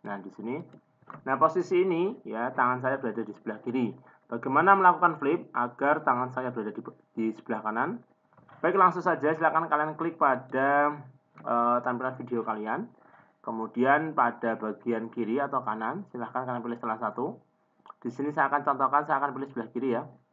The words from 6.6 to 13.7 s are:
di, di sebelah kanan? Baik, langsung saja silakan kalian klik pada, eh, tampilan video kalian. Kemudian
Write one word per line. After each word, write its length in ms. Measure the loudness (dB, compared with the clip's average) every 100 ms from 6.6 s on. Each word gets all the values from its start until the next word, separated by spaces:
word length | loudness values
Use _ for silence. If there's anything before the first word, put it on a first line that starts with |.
| -6
di, 80 | -8 -12 -16 _
di 100 | -4 -2
sebelah 320 | -4 -6 -4
kanan? 400 | -2 -2 -2 -4 _ _ _ _ _ -2
Baik, 160 | 0
langsung 240 | 4 4 4
saja 320 | 0 2 0
silakan 400 | 2 2 2 0
kalian 240 | 0 0
klik 240 | -2 -6 2
pada, 800 | 2 2 -2 0 4 4 2 0 -14 _ _ -12
eh, 380 | -2 0 2 2
tampilan 400 | 0 -4 -4 -6
video 240 | -4 -4
kalian. 480 | -2 -4 -4 -4 -6 _ -20 -20 _ _
Kemudian 720 | -8 -6 -6